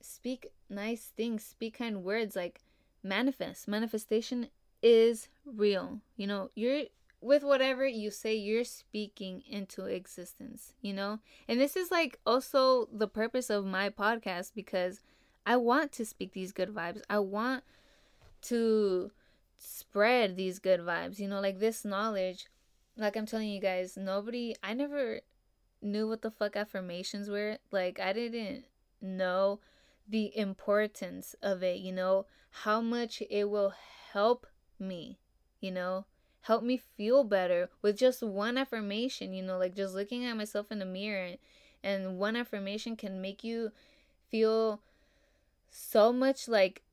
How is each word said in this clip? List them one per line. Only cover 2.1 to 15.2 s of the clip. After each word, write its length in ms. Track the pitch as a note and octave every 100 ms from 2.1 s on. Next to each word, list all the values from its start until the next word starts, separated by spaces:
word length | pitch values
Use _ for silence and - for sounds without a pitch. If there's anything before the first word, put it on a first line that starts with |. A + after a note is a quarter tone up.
| A3 A3 G3
like, 260 | F3+ - _ _ _ _
manifest. 680 | F#3+ G3 B3+ C4 F3 F3+ -
Manifestation 840 | G#3 A3+ A3 - A3 A3+ B3 A#3+ _ _ _
is 480 | A#3 A#3 A3+ A3+ - _ D4
real. 560 | A3 G#3 F#3+ F3+ G#3 - -
You 100 | G3
know, 240 | G3+ F#3+ -
you're 280 | A#3 C#4+ - - _ _
with 200 | A3 C#4+
whatever 420 | C#4+ C4+ C4 B3+ C4+
you 240 | A3+ G#3
say, 240 | G3+ A#3 A3
you're 280 | G3+ A3
speaking 800 | A#3+ - - G#3+ G#3 - F#3+ F#3 -
into 360 | G3+ F#3+ - F#3+
existence, 880 | F#3+ F#3+ - F3+ - - - - _
you 120 | G3+
know? 260 | G3 G3 G#3+ - - -
And 120 | A#3
this 160 | C#4+ F#4+
is, 140 | F4
like, 300 | F4+ D#4+ - -
also 640 | B3+ C4 C#4 C4 B3+ A3+
the 160 | A3 G#3
purpose 420 | - A3+ B3+ B3
of 160 | G#3 G3
my 240 | F#3+ G3+
podcast, 640 | G#3 G3+ A3+ G#3 F3 F#3+
because 480 | - F#3 F#3 F3+ F#3+ _ _